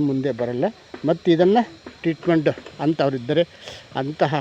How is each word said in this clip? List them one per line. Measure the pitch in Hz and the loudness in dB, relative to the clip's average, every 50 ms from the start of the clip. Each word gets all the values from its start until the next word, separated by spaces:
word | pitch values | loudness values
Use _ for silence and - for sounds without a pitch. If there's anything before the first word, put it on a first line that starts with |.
| 147 143 | 0 0
ಮುಂದೆ | 135 135 131 143 123 113 | 0 0 -2 -2 -2 -2
ಬರಲ್ಲ. | 120 120 123 123 147 208 233 - - - - - - 143 | -4 -4 -2 -2 -2 -4 -4 -6 -18 -20 -16 -6 -2 -2
ಮತ್ತು | 170 165 - 180 170 | -2 0 2 2 4
ಇದನ್ನು | 160 180 180 202 240 226 - - - - - - - | 4 6 4 4 4 2 0 -4 -18 -20 -20 -14 -8
ಟ್ರೀಟ್ಮೆಂಟ್ | - 165 160 - - 170 170 160 147 151 135 - - - - - 143 | -4 -4 -4 -4 0 0 2 2 2 0 -2 -2 -6 -16 -10 -4 -2
ಅಂಥವ್ರಿದ್ದರೆ | 147 165 - 147 139 135 131 120 120 151 156 170 - - - - - - - - - - 127 | 0 0 2 0 0 0 -2 -2 -2 2 2 0 0 -2 -18 -20 -18 -18 -18 -16 -10 -6 -6
ಅಂತಹ | 135 139 156 - 180 143 139 147 | -4 -4 -2 0 0 0 0 -2